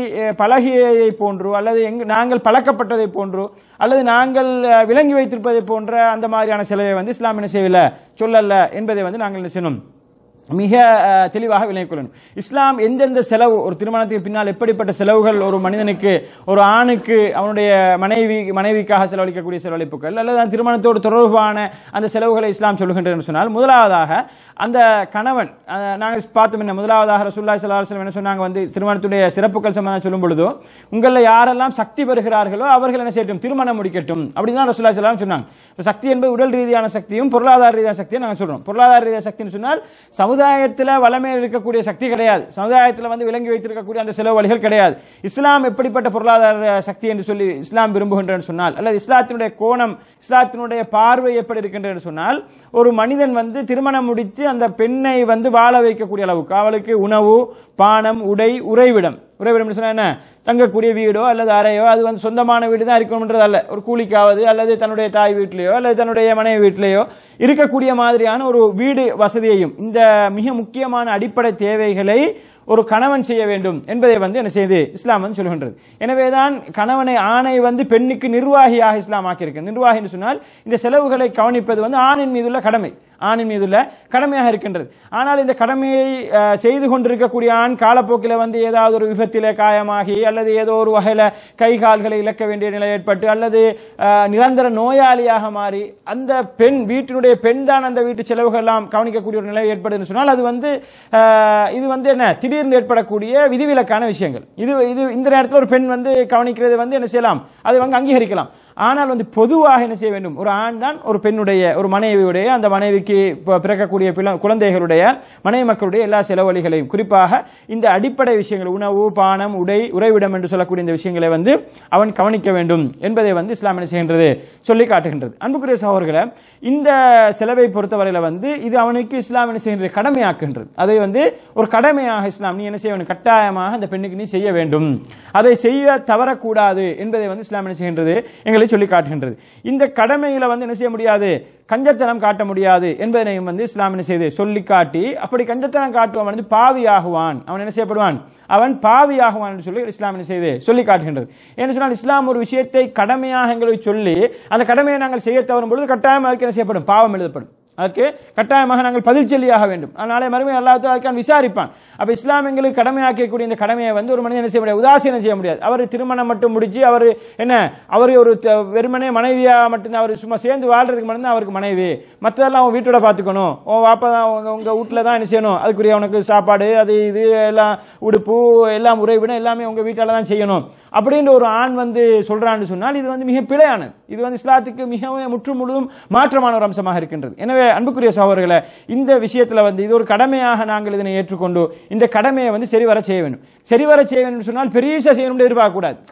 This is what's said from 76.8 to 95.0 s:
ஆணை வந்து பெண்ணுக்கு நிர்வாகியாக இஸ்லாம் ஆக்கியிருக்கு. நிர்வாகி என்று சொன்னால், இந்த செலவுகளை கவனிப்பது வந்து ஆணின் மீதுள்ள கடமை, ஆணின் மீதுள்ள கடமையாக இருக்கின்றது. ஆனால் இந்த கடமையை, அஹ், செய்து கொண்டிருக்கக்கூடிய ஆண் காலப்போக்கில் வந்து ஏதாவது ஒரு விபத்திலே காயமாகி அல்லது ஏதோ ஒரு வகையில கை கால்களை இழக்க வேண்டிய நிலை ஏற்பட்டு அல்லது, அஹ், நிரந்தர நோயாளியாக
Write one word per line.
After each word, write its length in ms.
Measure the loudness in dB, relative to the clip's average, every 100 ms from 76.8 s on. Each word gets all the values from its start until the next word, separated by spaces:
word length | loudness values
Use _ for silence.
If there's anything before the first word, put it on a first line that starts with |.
| -2 0 0 0
ஆணை 440 | 2 0 0 2
வந்து 260 | 0 0 2
பெண்ணுக்கு 440 | 2 2 -2 -2
நிர்வாகியாக 680 | -2 2 6 6 4 2 0
இஸ்லாம் 280 | -4 -4 -4
ஆக்கியிருக்கு. 360 | -6 -8 -8
நிர்வாகி 360 | -10 0 2 2
என்று 120 | -4
சொன்னால், 320 | -8 -6 -6 -10 _
இந்த 140 | -6 -4
செலவுகளை 520 | 0 0 2 0 -2
கவனிப்பது 500 | 0 0 0 -2 -2
வந்து 180 | -2 2
ஆணின் 340 | 2 2 -2
மீதுள்ள 280 | -2 -4 -2
கடமை, 320 | 0 -2 -4 -10 _ _
ஆணின் 300 | -2 -2 -2
மீதுள்ள 300 | -4 0 0 0 -8 _
கடமையாக 380 | -2 0 0 0
இருக்கின்றது. 380 | -2 -4 -8 -10 _ _
ஆனால் 300 | -4 -2 0
இந்த 140 | 0
கடமையை, 520 | 0 -2 0 -2 0 -2 -4 -2
அஹ், 240 | 0 2
செய்து 320 | 2 0 0 0
கொண்டிருக்கக்கூடிய 640 | 0 0 0 -2 0 0
ஆண் 220 | 2 0 2
காலப்போக்கில் 600 | 4 4 2 -2 0 -2
வந்து 240 | -2 -2
ஏதாவது 340 | 0 2 2 2
ஒரு 120 | 0
விபத்திலே 440 | -2 -2 0 -2
காயமாகி 680 | 2 2 2 0 -4 -2 0
அல்லது 340 | 0 0 0 0
ஏதோ 180 | 0
ஒரு 180 | 0 2
வகையில 300 | 2 2 2 2 0 -14 0
கை 220 | 0 4
கால்களை 400 | 4 2 0 -4
இழக்க 280 | -4 -4 -6
வேண்டிய 240 | -4 -6
நிலை 200 | -4 -4
ஏற்பட்டு 380 | -4 -2 -2 0
அல்லது, 320 | 0 0 2 2 0 -12 -2
அஹ், 300 | 2 4 2
நிரந்தர 420 | 2 2 2 0
நோயாளியாக 800 | 0 0 4